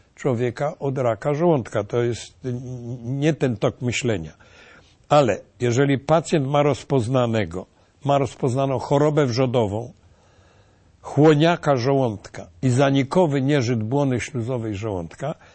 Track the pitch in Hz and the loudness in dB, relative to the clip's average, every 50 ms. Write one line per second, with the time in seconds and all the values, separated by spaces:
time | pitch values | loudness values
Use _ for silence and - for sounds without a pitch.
0 | _ _ _ - - 147 123 113 123 123 120 - 147 151 180 - - 139 131 135 | _ _ _ -6 -4 -2 -2 0 -2 -2 -4 -4 -6 -6 -6 -6 -6 -6 -4 -2
1 | 127 120 110 107 - 147 147 143 170 180 160 135 107 - - 113 101 104 - 120 | 0 -2 -2 -2 -2 -4 -2 0 2 2 2 2 0 -2 -4 -4 -4 -2 -2 -2
2 | 120 120 117 110 - - - _ - 127 123 123 131 123 127 123 120 117 123 123 | -2 -2 -4 -6 -10 -16 -18 _ -10 -8 -8 -8 -8 -10 -12 -12 -10 -10 -12 -10
3 | 117 117 131 139 143 160 151 - 151 131 113 101 - 127 - - 123 120 110 - | -8 -6 -4 -2 0 0 0 0 0 -2 0 0 -2 -2 -2 -2 -4 -4 -4 -2
4 | - 120 107 90 80 78 - _ - - - - - - - - - _ _ _ | -2 -2 -2 -4 -6 -10 -16 _ -20 -20 -20 -20 -20 -20 -20 -20 -20 _ _ _
5 | _ - 147 151 143 113 95 - - _ _ - 123 123 117 127 143 143 139 123 | _ 2 4 4 4 4 2 -2 -6 _ _ -4 -2 0 2 2 2 2 2 0
6 | - - 156 165 156 - 185 160 135 131 147 147 147 147 139 - - - 143 135 | 0 2 2 2 2 0 0 0 0 0 2 2 2 2 0 -2 -2 -2 0 0
7 | 110 117 135 127 123 117 113 110 104 85 82 92 92 - _ _ _ _ _ _ | 0 2 2 2 2 2 0 0 -2 -4 -6 -10 -12 -12 _ _ _ _ _ _
8 | - 135 143 139 139 - - - - 135 117 135 139 139 131 120 - - 143 143 | -2 0 0 0 0 -2 -4 -4 -4 -2 -2 -2 -2 -2 -2 -4 -2 0 2 2
9 | 147 151 147 156 147 127 113 123 135 123 117 123 110 98 101 110 117 120 - _ | 2 4 4 2 2 2 2 0 0 2 2 0 0 0 -2 -4 -8 -10 -14 _
10 | _ _ _ _ _ _ _ _ _ _ _ _ _ _ _ _ _ _ _ _ | _ _ _ _ _ _ _ _ _ _ _ _ _ _ _ _ _ _ _ _
11 | - - - 139 147 160 156 147 156 165 175 160 - 147 143 123 113 135 139 135 | -18 -4 2 6 6 6 6 6 4 2 2 2 0 0 0 0 2 0 2 2
12 | 131 117 104 95 - - - - - - - - - 131 120 127 139 139 139 139 | 0 0 -2 -6 -12 -16 -18 -18 -18 -18 -10 -4 -2 0 2 4 4 4 2 2
13 | 131 135 - 185 185 156 139 143 131 135 151 143 117 113 127 113 107 110 131 143 | 0 2 2 2 2 2 2 0 0 2 2 2 2 0 0 -2 -2 -2 0 0
14 | 143 135 127 113 - - - 123 110 120 131 120 113 110 104 95 107 113 98 90 | 0 0 0 -2 -4 -6 -6 -6 -6 -6 -6 -6 -6 -6 -6 -6 -6 -6 -6 -6
15 | 85 82 - - 135 143 160 - - - _ | -8 -10 -10 -10 -10 -10 -10 -10 -14 -20 _